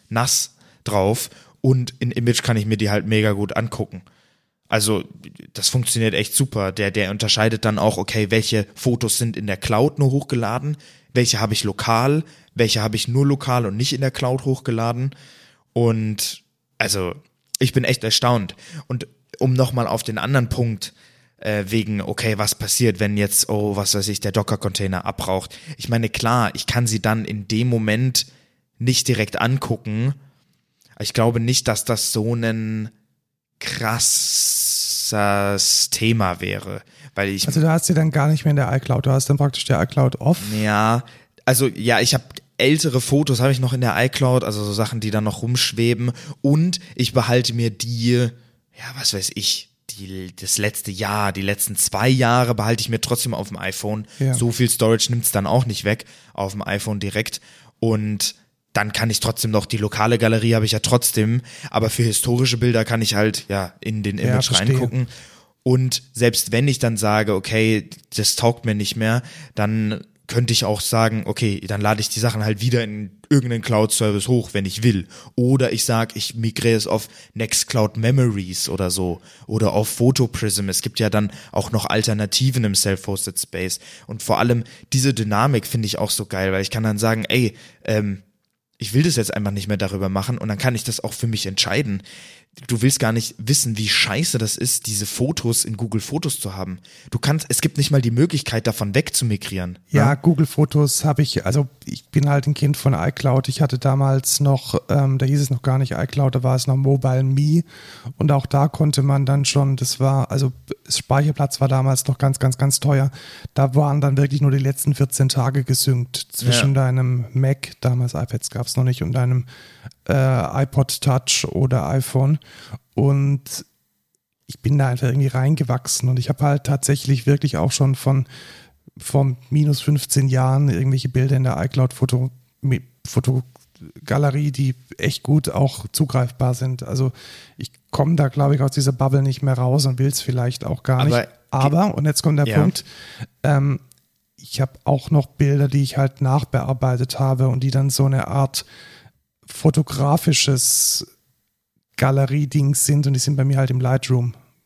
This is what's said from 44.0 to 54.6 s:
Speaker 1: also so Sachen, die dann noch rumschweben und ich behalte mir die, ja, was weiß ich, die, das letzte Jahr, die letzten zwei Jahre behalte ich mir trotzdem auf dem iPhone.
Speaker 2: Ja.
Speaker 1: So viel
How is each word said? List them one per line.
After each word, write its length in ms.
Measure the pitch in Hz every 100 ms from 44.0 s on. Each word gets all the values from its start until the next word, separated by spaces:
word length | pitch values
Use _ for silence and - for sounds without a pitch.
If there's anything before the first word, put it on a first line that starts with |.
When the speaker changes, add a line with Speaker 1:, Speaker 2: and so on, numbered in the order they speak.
| 131 - 131 127
Speaker 1:
also 200 | - 104
so 100 | 104
Sachen, 260 | 101 110 113
die 120 | 107
dann 120 | 107
noch 180 | 107 98
rumschweben 720 | 117 123 - 107 117 113 120 120 151 -
und 380 | 139 151 175 175 - -
ich 180 | 120
behalte 400 | 127 110 123 120
mir 160 | 117 117
die, 440 | 101 117 117 120
ja, 800 | 123 120 120 _ _ _ - - 131
was 160 | -
weiß 180 | 98 92 -
ich, 340 | 98 - - _ -
die, 440 | 104 95 95 92 -
das 220 | 95 -
letzte 340 | 104 - -
Jahr, 400 | 95 101 104 101
die 100 | 95
letzten 360 | 95 101 - 101
zwei 320 | - 101 123
Jahre 460 | 131 120 123 120 110
behalte 260 | 107 117
ich 80 | -
mir 100 | 113
trotzdem 340 | - 123 123
auf 160 | 98 101
dem 80 | 104
iPhone. 480 | 92 - 104 107 107 -
Speaker 2:
Ja. 140 | 135
Speaker 1:
So 180 | 123 120
viel 180 | 113